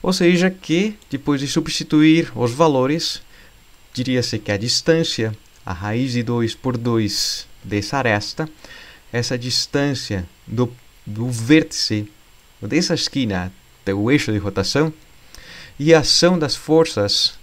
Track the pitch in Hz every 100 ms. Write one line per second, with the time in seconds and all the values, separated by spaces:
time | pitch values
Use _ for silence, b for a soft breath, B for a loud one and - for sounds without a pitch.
0 | 185 185 175 175 185 185 - 165 214 214
1 | - 135 - 143 139 165 156 - - 151
2 | 156 165 160 113 123 127 165 131 131 160
3 | - - b b b b - - - -
4 | 120 127 120 110 - 101 117 - - 165
5 | 160 - 110 104 - - - 90 101 113
6 | 135 120 113 120 117 - 131 123 120 113
7 | 107 - - - - - - 104 101 139
8 | 120 104 - - 110 - B B B B
9 | - 120 120 123 127 120 - 147 143 127
10 | - 98 87 - - 110 123 - - -
11 | - 104 123 117 113 156 156 - - 107
12 | 104 - - - _ _ 107 139 175 165
13 | - 139 117 92 90 - - - - 98
14 | 107 143 - 107 98 95 95 139 160 156
15 | - - B B B B B - 147 160
16 | - - 175 180 147 - - 160 160 -
17 | 101 - - -